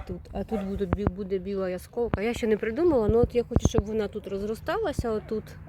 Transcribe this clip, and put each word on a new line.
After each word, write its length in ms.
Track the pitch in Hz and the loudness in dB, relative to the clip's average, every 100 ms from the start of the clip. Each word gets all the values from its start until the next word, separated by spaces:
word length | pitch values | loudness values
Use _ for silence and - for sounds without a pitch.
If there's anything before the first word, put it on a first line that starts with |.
| - | -6
тут. 140 | 180 - | -10 -8
А 120 | 196 | -8
тут 200 | 196 220 | -4 -4
буде 220 | 190 196 190 | -2 -2 0
бі-, 200 | 185 202 | 0 -2
буде 320 | 180 196 190 | -6 -4 -4
біла 320 | 180 196 185 | -2 -2 -2
ясколка. 520 | 180 - - 233 190 | -4 -6 -4 -2 0
Я 120 | 220 | 0
ще 140 | 226 226 | 0 2
не 100 | 208 | 2
придумала, 500 | 214 226 349 269 208 | 2 2 4 6 6
але 80 | 226 | 6
от 180 | 240 240 | 4 2
я 80 | |
хочу, 260 | 226 233 - | 0 0 2
щоб 160 | 226 202 | 2 2
вона 220 | 220 202 | 0 0
тут 200 | 214 190 | -4 -6
розросталася, 840 | 196 208 220 - 381 403 - 233 | -4 -2 -2 -2 0 2 0 0
отут. 320 | 214 - 220 - - | -2 -2 -4 -4 -12